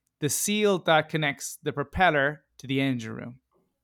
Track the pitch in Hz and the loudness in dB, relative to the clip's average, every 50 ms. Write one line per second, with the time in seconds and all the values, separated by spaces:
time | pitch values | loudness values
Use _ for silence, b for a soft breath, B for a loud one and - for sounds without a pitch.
0 | _ _ _ - - 139 - - - - 208 214 214 202 196 170 - - 160 156 | _ _ _ -6 -4 -4 -4 -2 -2 0 0 2 4 2 2 2 2 4 4 4
1 | 151 - - 160 156 143 131 - - - - - - 147 131 143 139 - - - | 4 2 -4 -2 -2 -2 -4 -6 -12 -14 -14 -8 -8 -6 -4 -6 -6 -6 0 2
2 | 190 175 156 143 135 143 151 156 _ _ _ _ - 123 135 135 139 139 131 120 | 2 4 4 4 2 0 -2 -4 _ _ _ _ -8 -4 -2 0 0 0 -2 -4
3 | 110 110 113 - - 120 127 135 _ _ _ _ _ _ _ _ | -6 -10 -10 -12 -12 -14 -16 -20 _ _ _ _ _ _ _ _